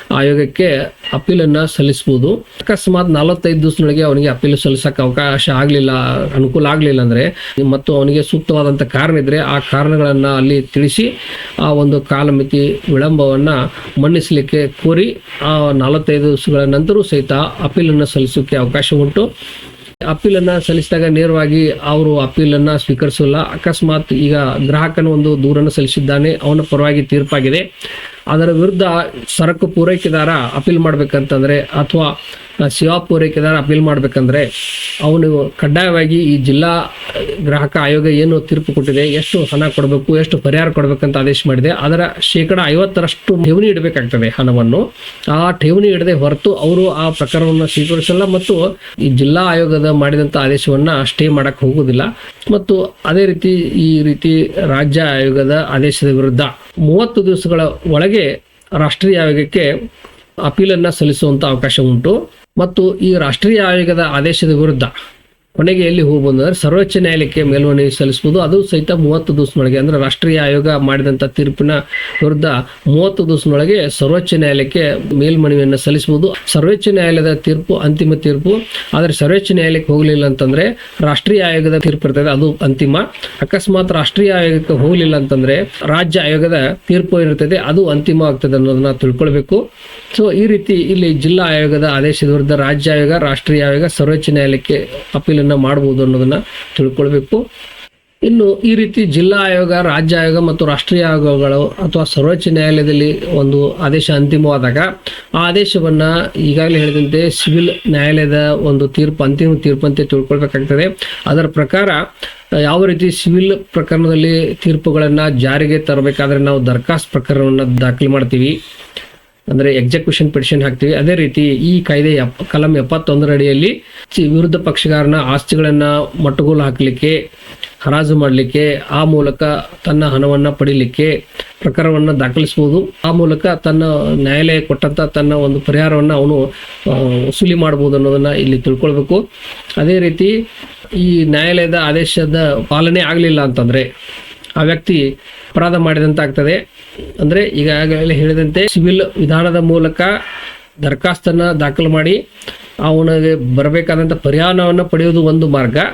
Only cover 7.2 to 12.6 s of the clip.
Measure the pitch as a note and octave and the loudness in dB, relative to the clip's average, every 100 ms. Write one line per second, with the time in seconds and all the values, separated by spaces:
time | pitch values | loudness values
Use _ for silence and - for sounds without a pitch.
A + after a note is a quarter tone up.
7.2 | D#3+ F3+ - - C3+ C3+ - C#3+ C#3 D3 | 0 -4 -8 -2 0 0 0 0 2 0
8.2 | D3 D#3 D#3+ D3+ C#3+ C#3 A#2+ C3+ D#3 D#3+ | 0 -4 0 0 0 0 -2 -2 0 0
9.2 | C3+ D3+ C3+ C#3 - C#3 D3 D#3 C#3+ C#3 | 0 0 -2 -4 -2 -2 0 2 2 2
10.2 | C#3 C3+ C3 C#3+ C3 C3+ C#3+ - A#3 B3 | 0 2 2 0 0 0 0 0 -2 -4
11.2 | - - - - D3+ D3 C#3+ C#3+ C#3 C#3 | -14 -14 -12 -4 0 2 2 0 0 -2
12.2 | D3 C#3 C#3 C#3+ | 0 0 0 0